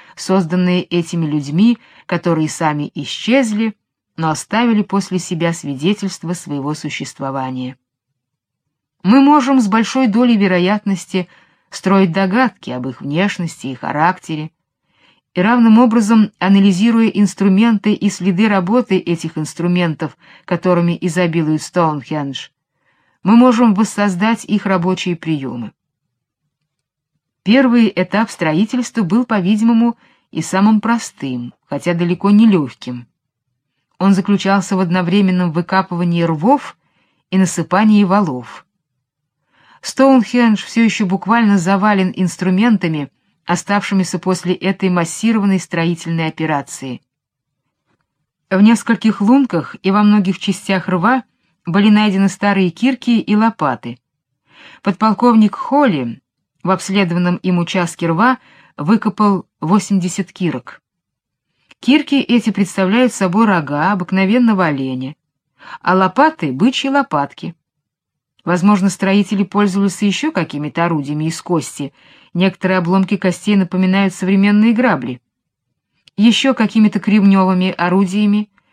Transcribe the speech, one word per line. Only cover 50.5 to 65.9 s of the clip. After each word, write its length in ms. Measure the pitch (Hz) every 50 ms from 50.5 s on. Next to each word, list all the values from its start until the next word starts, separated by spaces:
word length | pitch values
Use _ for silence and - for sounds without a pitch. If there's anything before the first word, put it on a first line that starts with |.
| 185 - - - 196 185 - -
рва 340 | 180 175 170 226 262 254 - _ _ _ _ _ _ _ _
были 240 | 175 165 202 202 220
найдены 400 | 208 208 214 214 185 190 196 190
старые 420 | - - 208 202 196 190 190 175
кирки 500 | 170 - 220 269 269 - - 247 240 214
и 160 | - - 208
лопаты. 640 | 208 226 226 214 - 156 139 120 - - 123 117 - _ _ _ _ _ _ _ _ _ _ _ - - - - - -
Подполковник 720 | 202 175 - 214 220 202 - 240 247 233 220 214 202 -
Холли 640 | - - - 269 285 294 247 170 139 123 117 113 - _ _ _ _ _ _ _ _ -
в 60 | -
обследованном 640 | 185 175 - - 190 202 196 165 175 180 180 180 180
им 220 | - - 185 180 175
участке 500 | 170 165 - 190 175 170 - - 175 170
рва 300 | 165 165 226 254 262 - _ _ _ _ _ _ _
выкопал 680 | - - 151 226 208 - 214 - - 214 208 196 170 - _ _ _
восемьдесят 720 | - 156 196 208 - - 202 190 170 180 - - 180 - -
кирок. 480 | - 185 160 147 127 - - - - _ _ _ _ _ _ _ _ _ _ _ _ _ _ _ _ _ _ _ _
Кирки 340 | - - 277 302 277 - 277
эти 360 | 277 - - 240 240 - 220
представляют 640 | 196 196 202 - - - 190 185 214 240 254 240 -
собой 320 | - 196 180 170 214 226
рога 460 | 208 190 170 151 135 147 147 156 190
обыкновенного 760 | 208 180 180 - 190 190 190 190 220 254 247 226 214 185 180
оленя, 500 | 160 147 135 135 131 131 127 131 135 151 _ _ _ _ _ _ _ _ _ - - - -
а 160 | - -